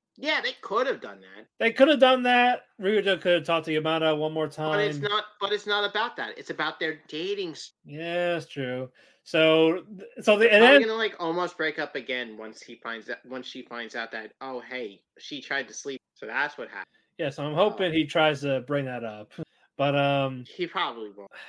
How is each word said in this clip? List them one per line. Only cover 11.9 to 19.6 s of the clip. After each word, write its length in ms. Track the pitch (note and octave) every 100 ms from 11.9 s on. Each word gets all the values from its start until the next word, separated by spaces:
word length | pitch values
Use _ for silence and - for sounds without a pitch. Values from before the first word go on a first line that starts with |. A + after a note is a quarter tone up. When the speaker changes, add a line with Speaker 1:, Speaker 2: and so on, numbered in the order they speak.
| C#3+
Speaker 1:
again 420 | A#2 B2+ A#2 G#2+
once 240 | A2 G#2+
he 140 | - A2+
finds 340 | A#2 A2+ G#2+
out, 80 | A#2+ B2
once 220 | B2+ B2
she 160 | C3
finds 320 | B2 A#2+ A2+ A#2+
out 160 | A2+
that, 220 | A2+ A2 -
oh, 220 | C3+ B2+
hey, 400 | A#2+ B2+ A2 G2 _ _
she 240 | - C#3
tried 260 | - C#3 C3
to 60 |
sleep. 260 | - C#3+ C3+ _ -
So 100 | A2
that's 300 | A#2+ C#3+ -
what 120 | A2+
happened. 160 | G2+ F#2+ _ _ -
Speaker 2:
Yeah, 120 | D3+
so 140 | C#3+ D3
I'm 80 | D3+
hoping 360 | G#3 G#3 F3+
Speaker 1:
Uh, 20 |
Speaker 2:
he 120 | D#3+ C#3+
tries 360 | E3+ D#3 C#3+
to 200 | C#3+ C3
bring 240 | B2 C#3+ C3+
that 180 | B2
up. 280 | A2+ G#2+ G#2+ - D#3+ _